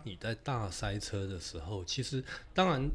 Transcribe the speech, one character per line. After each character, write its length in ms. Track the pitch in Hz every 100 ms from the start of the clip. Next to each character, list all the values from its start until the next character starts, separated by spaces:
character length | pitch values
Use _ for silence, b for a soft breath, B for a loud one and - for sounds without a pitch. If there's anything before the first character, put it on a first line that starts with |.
你 100 | -
在 180 | 92 110 110
大 340 | - 123 101
塞 260 | - 104 104
车 260 | - 101 98
的 140 | 92
时 180 | - 82
候， 260 | 80 101
其 160 | 85 -
实 220 | 120 135 - B B
当 160 | - 185
然 200 | 139 139